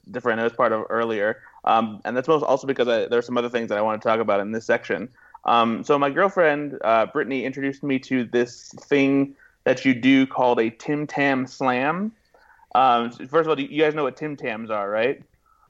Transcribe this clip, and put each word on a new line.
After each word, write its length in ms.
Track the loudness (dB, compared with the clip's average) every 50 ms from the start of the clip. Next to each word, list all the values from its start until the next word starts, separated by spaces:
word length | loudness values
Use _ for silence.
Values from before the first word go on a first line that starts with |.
| -18 -12
different. 280 | -12 -6 -2 -2 0 0
It 40 | 0
was 100 | -2 0
part 180 | 0 0 2 2
of 120 | 0 -2 -4
earlier. 520 | -2 -2 -2 -2 -2 -2 -2 -2 -2 -4 -10 -20 -20 -6 0
Um, 380 | 2 2 2 2 0 -6 -8 -8
and 100 | -6 -4 -4
that's 100 | 0 2
most, 160 | 0 2 2
also 220 | 0 0 0 0 -4
because 200 | -2 0 0 0
I, 180 | 0 0 0 0
there 120 | -2 -2
are 40 | -2
some 140 | -2 -4 -4
other 120 | -4 -2
things 200 | -4 -4 -4 -2
that 80 | -2 -2
I 40 |
wanna 180 | 0 -2 -2 -2
talk 200 | 0 0 0 0
about 200 | 2 0 0 0
in 120 | 0 -2
this 140 | -6 -8 -2
section. 440 | -2 -2 -2 0 -4 -6 -6 -6 -10 -14 _ -20 -20 -20 -6 -2
Um, 380 | 2 4 4 4 2 0 -4 0
so 140 | 0 0 2
my 100 | 2 0
girlfriend, 680 | 2 2 0 2 2 2 2 2 2 0 -4 -8 -10 -4 0
uh, 220 | 2 2 2 2
Brittany, 400 | 0 -2 -4 -4 -4 -4 -4 -4
introduced 380 | -6 -6 -6 -6 -6 -6 -6 -4
me 160 | -4 -4 -4
to 240 | -2 -2 -2 -2 -2
this 440 | 0 0 0 0 0 -4 -12 -20 -20 -20 -20
thing 540 | -4 0 2 2 4 4 2 2 0 0 -4 -12 -20 _ _ _ _
that 220 | 0 0 2 2
you 80 | 2 2
do 320 | 4 4 4 6 6 4 2
called 320 | 0 0 2 2 2 2
a 100 | 2 0
Tim 340 | -2 -6 -6 -6 -4 -4 -4 -4
Tam 380 | -2 0 0 2 0 0 -2 -6
Slam. 640 | -6 -4 -2 0 0 0 0 -2 -2 -2 -4 -6 -8 _ _ _ _ _ _ _ _ _ _ _ 2
Um, 340 | 4 4 4 4 2 2 -2
s-, 100 | -6 -10
first 160 | -12 -2 0 0 2
of 40 | 2
all, 60 | 0
do 80 | -2 -2
you 160 | -6 0 0
guys 120 | 0 2 2
know 100 | 0 -4
what 140 | -4 -4 -6
Tim 180 | -8 -10 -8
Tams 340 | -8 -8 -8 -8 -8 -6 -6
are, 180 | -4 -4 -4 -2
right? 320 | -2 0 0 0 -2 -4 -10 _ _ _ _ _ _ _ _